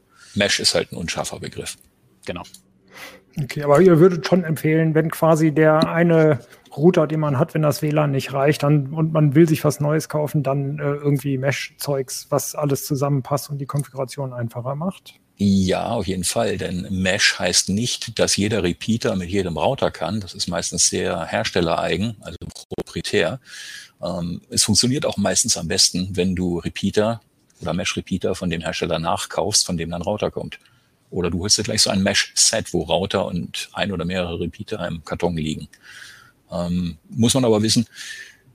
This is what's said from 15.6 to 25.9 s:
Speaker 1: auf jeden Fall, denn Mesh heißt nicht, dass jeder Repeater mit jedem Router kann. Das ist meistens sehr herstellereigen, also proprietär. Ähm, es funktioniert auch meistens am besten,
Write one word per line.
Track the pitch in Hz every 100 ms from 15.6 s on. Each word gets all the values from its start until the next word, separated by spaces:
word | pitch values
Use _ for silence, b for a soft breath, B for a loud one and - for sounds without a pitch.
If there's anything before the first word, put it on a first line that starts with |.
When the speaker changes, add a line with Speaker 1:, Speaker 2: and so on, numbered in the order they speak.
| 92 87 90
Speaker 1:
auf | 117 90
jeden | 92 87
Fall, | 120 107 98
denn | 87 90 98
Mesh | 92 92 101 - -
heißt | 92 87 -
nicht, | 101 123 - - -
dass | 90 -
jeder | 104 110
Repeater | 87 85 - 113 120 98
mit | 85
jedem | 98 90 78
Router | 92 135 90
kann. | - 80 107
Das | 95
ist | 101 -
meistens | 87 - 87 -
sehr | 95 92 87 80
herstellereigen, | 101 110 95 82 82 85 82 113 107
also | 82 82 - - - -
proprietär. | - - - 101 85 127 B B B B B B
Ähm, | 87 90 87 - -
es | 98
funktioniert | - 101 123 147 -
auch | -
meistens | 98 92 - -
am | 82
besten, | 92 -